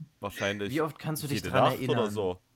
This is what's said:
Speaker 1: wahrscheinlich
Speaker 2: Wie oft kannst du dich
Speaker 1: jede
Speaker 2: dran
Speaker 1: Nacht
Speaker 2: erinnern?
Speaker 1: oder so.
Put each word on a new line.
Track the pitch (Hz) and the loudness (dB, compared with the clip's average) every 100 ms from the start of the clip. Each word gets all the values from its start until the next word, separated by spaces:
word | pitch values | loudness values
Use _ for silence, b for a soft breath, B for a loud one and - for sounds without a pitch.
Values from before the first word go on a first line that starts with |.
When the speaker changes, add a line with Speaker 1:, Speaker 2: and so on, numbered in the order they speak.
| 151 _ | -18 _
Speaker 1:
wahrscheinlich | 101 - 101 101 101 | -8 -2 -2 0 -2
Speaker 2:
Wie | 139 | 0
oft | 156 - | -2 -4
kannst | - 156 | -6 -4
du | 147 | -2
dich | 107 | -4
Speaker 1:
jede | 90 | 0
Speaker 2:
dran | 90 131 | 4 4
Speaker 1:
Nacht | 127 | 4
Speaker 2:
erinnern? | 127 127 | 0 2
Speaker 1:
oder | 107 | 2
so. | 104 95 90 _ | 0 -2 -2 _